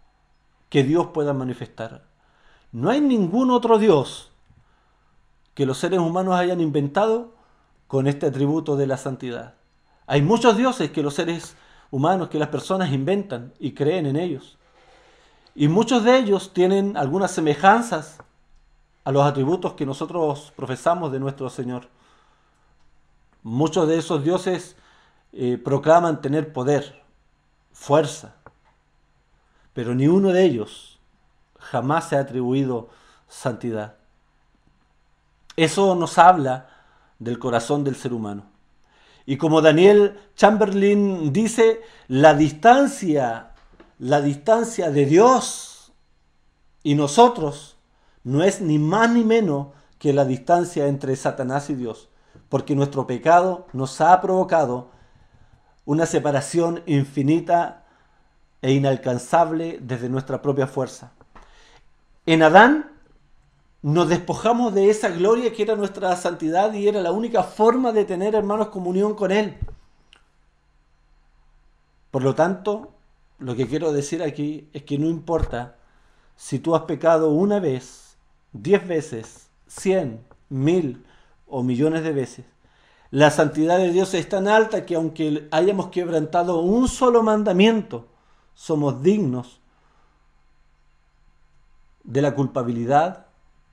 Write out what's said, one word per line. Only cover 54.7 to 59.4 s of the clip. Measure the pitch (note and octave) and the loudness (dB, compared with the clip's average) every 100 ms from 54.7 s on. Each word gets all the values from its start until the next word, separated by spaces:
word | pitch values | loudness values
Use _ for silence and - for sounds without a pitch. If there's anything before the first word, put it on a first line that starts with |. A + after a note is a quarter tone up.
| B2 B2 - _ _ _ _ _ _ _ _ | -4 -10 -20 _ _ _ _ _ _ _ _
una | - D3+ E3 | -4 -2 0
separación | E3 C3+ C#3 C#3 E3 E3+ E3+ - | 0 -2 -2 -2 -2 -2 -2 -2
infinita | C#3+ C#3 - C#3 E3 D#3+ E3+ - - _ _ _ _ _ _ _ _ | -2 -2 -2 0 0 2 0 0 -8 _ _ _ _ _ _ _ _
e | C3 | 0
inalcanzable | C#3 C#3 C3 B2+ B2 - E3 | 2 2 0 -2 -4 0 2